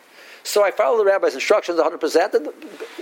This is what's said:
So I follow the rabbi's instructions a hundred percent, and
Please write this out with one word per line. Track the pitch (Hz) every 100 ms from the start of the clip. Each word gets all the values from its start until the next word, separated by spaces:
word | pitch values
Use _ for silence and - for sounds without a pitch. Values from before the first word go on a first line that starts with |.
| _ - - -
So | - 208
I | 202
follow | - 254 233
the |
rabbi's | 196 196 170
instructions | 135 - 208 - 170
a |
hundred | 156 175
percent, | 160 156 190
and | - 302 - 320 - 453 -